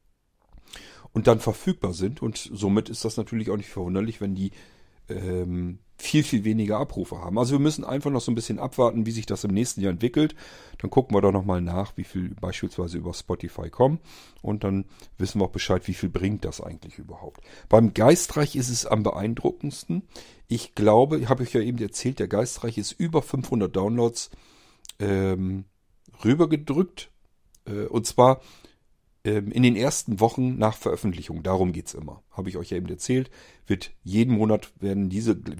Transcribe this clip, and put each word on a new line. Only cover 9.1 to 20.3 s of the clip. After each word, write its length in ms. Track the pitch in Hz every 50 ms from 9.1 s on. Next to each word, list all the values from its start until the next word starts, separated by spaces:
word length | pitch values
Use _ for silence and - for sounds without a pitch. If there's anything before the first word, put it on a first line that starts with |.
sich 140 | 113 113 107
das 180 | - 104 - -
im 100 | 104 95
nächsten 280 | 104 123 - - 98
Jahr 100 | 98 98
entwickelt. 420 | 87 85 113 127 - 151 156 151 - - - - - - - - -
Dann 120 | - - 92
gucken 240 | - 135 127 - 107
wir 80 | 98
doch 120 | 98 98 101
noch 100 | 98 95
mal 180 | 98 90 90
nach, 360 | 87 87 85 92 98 - -
wie 80 | - 95
viel 300 | - - 92 90 - 104
beispielsweise 640 | - - 90 90 - - 92 - - 90 87 87
über 160 | 80 78 87 82
Spotify 560 | - - - 92 - - 85 - - - -
kommen. 300 | - - 123 135 160 165 - - - - - - - -
Und 220 | - 107 107 107 110
dann 220 | 98 98 98 98 - - - - - -
wissen 240 | - 92 - - 101
wir 40 | 95
auch 60 | -
Bescheid, 340 | - 95 - - 95 90 - -
wie 40 | 90
viel 160 | - - 90
bringt 360 | - 87 92 101 107 101 -
das 160 | 80 - -
eigentlich 380 | - 82 80 82 - - - -
überhaupt. 420 | - - 80 - - - - - - - - - -
Beim 260 | - - 113 117 107 -
Geistreich 600 | - 110 131 165 - - - - 151 147 143 -
ist 140 | 131 123 120
es 160 | 123 117 -
am 180 | - - 107 104
beeindruckendsten. 1000 | 104 - 87 98 110 117 - - 151 - - - 147 - - - - 165 185 - _ - - - -